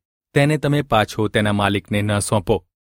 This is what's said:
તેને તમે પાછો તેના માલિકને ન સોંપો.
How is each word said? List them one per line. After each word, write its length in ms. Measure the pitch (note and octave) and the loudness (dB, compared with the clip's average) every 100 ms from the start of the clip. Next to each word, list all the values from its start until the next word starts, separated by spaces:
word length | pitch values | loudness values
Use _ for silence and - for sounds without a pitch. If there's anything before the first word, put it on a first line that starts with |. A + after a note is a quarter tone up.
| _ _ _ C#3 | _ _ _ 0
તેને 220 | C#3+ D3+ | 2 0
તમે 260 | C#3+ C#3+ C#3 | 0 -2 0
પાછો 440 | A2 G#2 - G#2+ | 0 0 -2 -2
તેના 280 | A2 G#2+ G2+ | 0 0 0
માલિકને 420 | G2+ G2+ - G#2 | 0 0 -2 -4
ન 180 | G#2 G2+ | -2 -2
સોંપો. 360 | - A2 F2+ G#2 - _ _ | 0 -2 0 -2 -4 _ _